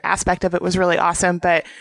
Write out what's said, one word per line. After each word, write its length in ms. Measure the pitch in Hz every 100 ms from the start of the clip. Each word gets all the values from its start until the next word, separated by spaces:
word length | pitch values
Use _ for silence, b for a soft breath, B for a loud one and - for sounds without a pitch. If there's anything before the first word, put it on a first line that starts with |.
aspect 400 | - 190 - 185
of 100 | 185
it 80 | 175
was 140 | 180 185
really 220 | 180 165
awesome. 400 | 175 170 185 175
But 260 | 180 165 B B